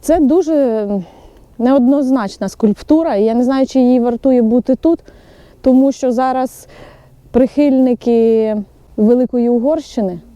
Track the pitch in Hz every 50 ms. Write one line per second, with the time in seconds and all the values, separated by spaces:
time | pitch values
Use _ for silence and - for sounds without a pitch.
0 | - - 320 349 311 254 294 370 359 294 320 294 277 247 226 220 208 202 202 196
1 | 175 - - - - - - - - _ _ - 226 247 269 285 240 247 277 285
2 | 285 254 262 262 214 196 - - 202 196 - _ - 208 208 - - - 302 320
3 | 330 330 247 196 208 220 226 240 247 240 269 269 269 254 - 262 254 247 254 254
4 | 233 240 240 233 - 269 262 247 233 220 233 247 - - 262 - - 320 339 -
5 | - - - - - - - - - - _ _ - 269 254 254 269 277 262 -
6 | - 254 240 226 262 262 262 262 254 254 - - - _ - - - - - -
7 | - - _ - _ - - 247 262 254 - - 294 294 269 262 262 254 247 226
8 | - - 240 233 226 226 226 220 220 220 214 208 202 - _ _ - _ - -
9 | 214 214 240 247 254 226 - 247 233 240 240 240 226 277 311 330 285 - - -
10 | 214 185 180 175 - - -